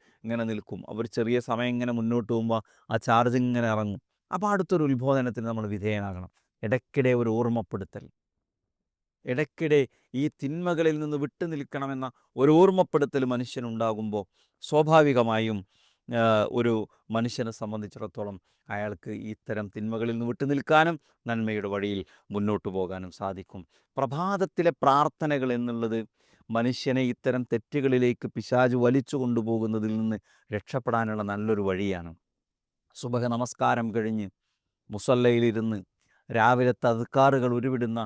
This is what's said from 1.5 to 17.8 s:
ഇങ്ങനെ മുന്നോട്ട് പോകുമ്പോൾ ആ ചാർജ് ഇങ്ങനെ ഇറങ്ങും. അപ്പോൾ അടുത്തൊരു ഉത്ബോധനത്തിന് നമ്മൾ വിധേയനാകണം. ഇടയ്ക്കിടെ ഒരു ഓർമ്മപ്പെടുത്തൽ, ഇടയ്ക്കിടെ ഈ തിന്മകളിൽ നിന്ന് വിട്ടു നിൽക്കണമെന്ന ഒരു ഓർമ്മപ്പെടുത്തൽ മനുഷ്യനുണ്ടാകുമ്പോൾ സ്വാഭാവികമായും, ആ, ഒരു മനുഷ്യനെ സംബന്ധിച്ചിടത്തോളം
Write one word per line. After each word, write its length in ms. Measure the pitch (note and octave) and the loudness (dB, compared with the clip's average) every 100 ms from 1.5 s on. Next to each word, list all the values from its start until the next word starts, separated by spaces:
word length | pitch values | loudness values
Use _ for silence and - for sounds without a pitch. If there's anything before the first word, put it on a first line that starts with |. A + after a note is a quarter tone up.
| A#2 B2 | -2 -2
ഇങ്ങനെ 220 | A#2+ B2 | -2 -2
മുന്നോട്ട് 380 | A#2 A2+ A#2+ A2 | -2 0 -2 0
പോകുമ്പോൾ 280 | A2+ A2+ A2+ - _ - | -2 0 -2 -4 _ -6
ആ 60 | A2+ | -4
ചാർജ് 420 | - A#2+ B2 B2+ | 2 4 4 2
ഇങ്ങനെ 300 | B2 B2 A#2 | 0 0 0
ഇറങ്ങും. 320 | G#2+ G#2+ F#2+ _ _ - | 0 -2 -6 _ _ -8
അപ്പോൾ 180 | F3 G#3 | -4 0
അടുത്തൊരു 340 | G3+ F3+ F3+ | 0 2 2
ഉത്ബോധനത്തിന് 640 | D3 C3 C3 C3+ B2 A2 A2+ | 2 2 2 0 0 -4 -6
നമ്മൾ 200 | A2+ G#2+ | -4 -4
വിധേയനാകണം. 640 | G#2 G#2 G#2 G2+ F2+ F2+ _ _ - | -2 -2 -2 -4 -8 -12 _ _ -8
ഇടയ്ക്കിടെ 500 | A2+ B2+ _ C#3+ B2+ | -2 -2 _ 0 2
ഒരു 160 | B2 A#2 | 4 2
ഓർമ്മപ്പെടുത്തൽ, 760 | A2 A#2 A#2 G#2 G#2+ F#2+ G2+ E2+ _ _ _ _ _ _ _ _ _ _ _ | 2 0 -2 -4 -8 -10 -14 -18 _ _ _ _ _ _ _ _ _ _ _
ഇടയ്ക്കിടെ 560 | C#3 B2+ D#3 - D#3+ D3 B2+ _ _ | -6 -4 -4 -2 2 2 2 _ _
ഈ 80 | C3 D3 | -4 -4
തിന്മകളിൽ 680 | - C3+ E3 F3+ E3 D#3+ D3+ | -4 -8 -4 -4 0 0 0
നിന്ന് 180 | D3+ D3 | -4 -4
വിട്ടു 280 | C#3+ - | -6 -6
നിൽക്കണമെന്ന 640 | F3 D#3 C#3 C#3+ C#3 C3 C3 - _ B2 | -6 -6 -8 -8 -6 -6 -8 -12 _ 2
ഒരു 140 | C#3 | 6
ഓർമ്മപ്പെടുത്തൽ 720 | D#3 F#3+ F#3 F3+ D3+ C#3 C#3+ | 8 6 4 2 2 0 0
മനുഷ്യനുണ്ടാകുമ്പോൾ 1000 | C3 B2 B2 - A#2+ A2+ A2+ G#2+ A2 G#2 F#2+ _ _ _ | 0 -2 -4 -8 -6 -2 -2 -2 -4 -6 -8 _ _ _
സ്വാഭാവികമായും, 960 | - D3+ D#3 D#3+ D3 B2 A2+ A2 A2+ G#2 F#2 _ _ _ - | 0 2 6 6 6 4 2 2 0 -2 -6 _ _ _ -6
ആ, 140 | A#2+ A2+ G#2+ G#2 | 0 4 4 2
ഒരു 240 | A#2+ A#2+ A2+ - _ - | 2 2 2 -2 _ -6
മനുഷ്യനെ 420 | A2+ A#2 - A2+ | -2 -2 -4 -8
സംബന്ധിച്ചിടത്തോളം 840 | A2 G#2+ G#2+ | -6 -8 -8